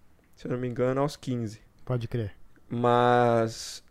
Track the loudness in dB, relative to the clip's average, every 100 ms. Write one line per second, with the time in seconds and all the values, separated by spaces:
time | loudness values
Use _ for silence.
0 | _ _ _ -18 -8 -6 -4 -2 -2 0
1 | -2 -4 -6 -4 -6 -10 -20 _ -6 -4
2 | -4 -6 -6 -10 -20 -20 -10 -2 2 4
3 | 6 6 4 4 0 -4 -12 -16 -4